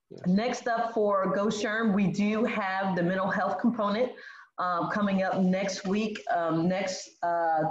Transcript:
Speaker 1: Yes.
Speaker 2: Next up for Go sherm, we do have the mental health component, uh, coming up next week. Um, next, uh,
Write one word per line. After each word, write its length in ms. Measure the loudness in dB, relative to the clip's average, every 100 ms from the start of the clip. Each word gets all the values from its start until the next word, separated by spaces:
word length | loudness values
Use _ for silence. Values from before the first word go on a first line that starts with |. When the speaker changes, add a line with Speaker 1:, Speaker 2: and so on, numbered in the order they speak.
| -20
Speaker 1:
Yes. 100 | -6 0
Speaker 2:
Next 400 | 2 2 -2 -2
up 260 | -2 0
for 400 | 0 2 2 2
Go 120 | 0 0
sherm, 480 | 0 -2 0 2
we 120 | 2 2
do 380 | 2 2 2
have 520 | 0 -2 -2 -2 -2 0
the 60 |
mental 260 | 0 0 0
health 300 | 0 0 0
component, 540 | 0 0 0 0 -2 -4 -16 -20 -14 -6
uh, 300 | -2 -2 -2
coming 340 | 0 2 2
up 180 | 2 2
next 460 | 2 2 0 -4 -2
week. 360 | -2 -2 -4 -2
Um, 340 | 0 2 2 2
next, 420 | 0 -2 -6 -12 -6
uh, 420 | -2 0 2 2 0